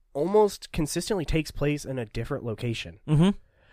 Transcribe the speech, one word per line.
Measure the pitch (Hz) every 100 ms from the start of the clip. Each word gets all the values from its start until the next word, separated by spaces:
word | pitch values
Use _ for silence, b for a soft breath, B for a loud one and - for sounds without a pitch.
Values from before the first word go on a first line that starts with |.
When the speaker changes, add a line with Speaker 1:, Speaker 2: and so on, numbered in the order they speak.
| _
Speaker 1:
almost | 139 170 214 208 - -
consistently | - 151 170 - 202
takes | 147 160 151
place | - 143 147 -
in | 131
a |
different | 110 - 117 139
location. | 120 107 120 113 85 87 -
Speaker 2:
Mm-hmm. | 151 180 196 b b b